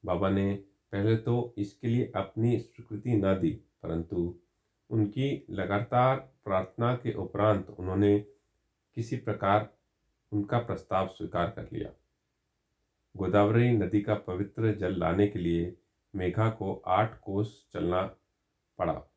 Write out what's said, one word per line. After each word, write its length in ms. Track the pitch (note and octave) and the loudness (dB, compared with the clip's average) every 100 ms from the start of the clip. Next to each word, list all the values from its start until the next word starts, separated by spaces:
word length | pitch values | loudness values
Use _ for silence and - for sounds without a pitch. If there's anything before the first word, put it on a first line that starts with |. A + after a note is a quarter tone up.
| F2+ | -2
बाबा 240 | F2+ F#2+ | 0 2
ने 340 | G2 G2 G2+ - _ _ | 2 2 -2 -8 _ _
पहले 260 | G2+ G#2 A2+ | 0 2 2
तो 380 | A#2 A#2+ A#2+ - | 2 -2 -2 -6
इसके 300 | G2+ - A#2+ | -8 -4 0
लिए 240 | A#2 - F#2 | 0 0 -2
अपनी 440 | G2 - A#2 A#2 | -4 0 2 0
स्वीकृति 540 | - - A2+ G2+ B2 | -2 -18 -12 -8 0
न 260 | A2 G2 F#2+ | 2 2 2
दी, 120 | E2+ | 0
परंतु 880 | - _ _ E2+ E2 E2+ F2+ F2 - _ _ _ _ _ | -2 _ _ -6 -4 -4 -4 -4 -6 _ _ _ _ _
उनकी 560 | A#2 G#2 C3 C#3 - - | 0 0 0 -2 -4 -6
लगातार 680 | F#2+ F#2 G2+ A#2 B2 B2+ C3+ | -6 -2 -2 0 4 4 2
प्रार्थना 800 | - _ - F#2+ F#2+ - A#2 B2 | -4 _ -2 -2 -2 -2 -2 0
के 180 | A2+ | -4
उपरांत 560 | G#2 F#2 G2 G#2+ G2+ F#2+ | -6 -6 0 2 2 -2
उन्होंने 500 | - F#2 F#2+ G2+ G#2 G#2 _ _ _ _ _ _ - | -8 -4 2 4 4 0 _ _ _ _ _ _ -8
किसी 220 | A2+ B2 | -6 -6
प्रकार 560 | - G2+ G2 G#2 G#2 _ _ _ _ _ _ | -6 -2 4 4 2 _ _ _ _ _ _
उनका 280 | G#2+ G2+ A#2+ | -4 0 -2
प्रस्ताव 480 | - F#2 - F#2+ F#2+ | -2 -8 -2 -2 -2
स्वीकार 420 | - F2 F2 F2 | -6 -6 -2 -2
कर 200 | - - | -4 -10
लिया। 160 | - - - _ _ _ _ _ _ _ _ _ _ _ F#2+ | -8 -10 -12 _ _ _ _ _ _ _ _ _ _ _ -6
गोदावरी 540 | F#2 G2+ G#2 A2+ B2 | 0 4 4 4 4
नदी 300 | A2+ F2+ G#2 | 4 2 0
का 140 | G2+ G#2 | 0 -4
पवित्र 600 | - F2+ G2+ - A2 G2 | -4 -6 -6 -2 -2 0
जल 220 | F#2 F#2 | -2 0
लाने 300 | E2+ F#2 G2+ | 0 2 2
के 120 | F2+ | 2
लिए 380 | E2+ E2+ F2 - _ _ _ G2 | 0 0 -2 -8 _ _ _ -4
मेघा 340 | F2+ F#2 A2 | -2 2 0
को 320 | A2 G2 F#2 - | 0 -6 -6 0
आठ 340 | F#2 A2 - | 2 2 -2
कोस 500 | - G2 G#2+ - _ | -6 -4 -4 -6 _
चलना 280 | F2 F2 F2+ F#2+ - _ _ _ _ _ - | -6 -2 0 -2 -8 _ _ _ _ _ -4
पड़ा। 260 | F2 - - | -2 -2 -8